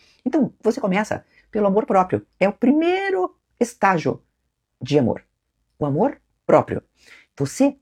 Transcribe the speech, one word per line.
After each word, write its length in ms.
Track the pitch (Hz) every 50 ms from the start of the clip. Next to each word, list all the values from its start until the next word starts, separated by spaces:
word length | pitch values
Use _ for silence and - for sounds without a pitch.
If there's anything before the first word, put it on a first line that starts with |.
| _ _ _ _ -
Então, 260 | 247 - 311 233 - - _
você 200 | - 220 233 -
começa 420 | - 196 180 208 214 - - - - _ _ _ _ _
pelo 180 | - 214 208
amor 180 | 196 190 214 -
próprio. 400 | - 214 190 185 185 220 202 - _ _
É 120 | - 185 202
o 40 | 202
primeiro 800 | - - 294 294 311 330 349 359 381 392 392 381 370 370 359 _ _ _ _ _
estágio 640 | - 240 226 - - 208 196 185 160 143 135 123 - _ _ _ _ _ _ _ _ _ _ _ -
de 180 | 117 - 139 147
amor. 240 | 123 104 - - - _ _ _ _ _ _ _ _ _ _ -
O 60 | 151
amor 340 | 143 135 156 220 285 285 - _ _ _ _ _
próprio. 380 | - - 143 - - - - - _ _ _ _ - - - _ _ _
Você 400 | - 139 139 - - 269 285 285 -